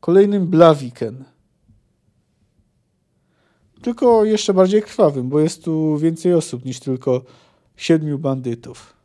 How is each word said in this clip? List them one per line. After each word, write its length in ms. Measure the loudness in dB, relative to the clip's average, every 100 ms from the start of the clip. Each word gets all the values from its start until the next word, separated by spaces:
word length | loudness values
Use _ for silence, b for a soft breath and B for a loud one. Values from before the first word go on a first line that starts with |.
kolejnym 460 | 2 2 4 0 0
blawiken. 760 | 4 6 4 -4 -10 -10 -10 -20 _ _ _ _ _ _ _ _ _ _ _ _ _ _ _ _ _ _ _ _ _ _ _ _ _
Tylko 420 | -10 0 2 4
jeszcze 300 | 2 0 0
bardziej 280 | 2 4 2
krwawym, 460 | -2 0 0 0 -4
bo 120 | -2
jest 240 | -2 -4
tu 340 | -6 -4 -2 -2
więcej 360 | -2 -2 0
osób 300 | 0 -2 -10
niż 160 | -12 -12
tylko 420 | -8 -6 -2 -4 -6 b b b b _
siedmiu 420 | 0 0 0 -6
bandytów. 760 | -4 -6 -6 -10 -12 -20 -20 _